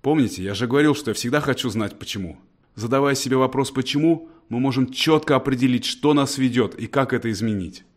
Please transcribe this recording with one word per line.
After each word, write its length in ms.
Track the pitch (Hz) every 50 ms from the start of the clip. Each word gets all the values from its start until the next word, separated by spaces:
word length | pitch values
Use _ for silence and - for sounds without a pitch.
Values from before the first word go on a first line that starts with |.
Помните, 420 | _ 131 156 160 127 104 - - 92
я 120 | 98 101
же 140 | 95 123 117
говорил, 260 | 120 143 151 156 143
что 160 | - - 113
я 40 | 107
всегда 260 | - - 117 127 147
хочу 280 | 139 143 127 - - 127
знать, 300 | 104 113 107 101 - -
почему. 400 | - - - 104 95 85 76 - _ _ _ _ _ _ _
Задавая 400 | - 107 117 127 135 139 143 139
себе 200 | 135 - 131 131
вопрос 360 | 131 131 127 127 135 135 127 -
«почему?», 580 | 135 127 - - 143 156 165 165 160 - - - - _ _
мы 120 | 113 120
можем 320 | 127 135 123 131 131 127 -
чётко 420 | - - 156 160 156 151 - 147
определить, 500 | 131 127 - 131 123 127 127 123 120 -
что 300 | - - - - 147 151
нас 240 | 147 139 131 - 135
ведёт 380 | 131 127 117 123 113 98 -
и 100 | - 117
как 260 | 107 - 143 135 117 127
это 180 | 120 - 117 110
изменить. 520 | 95 110 113 107 101 90 78 - - _ _ _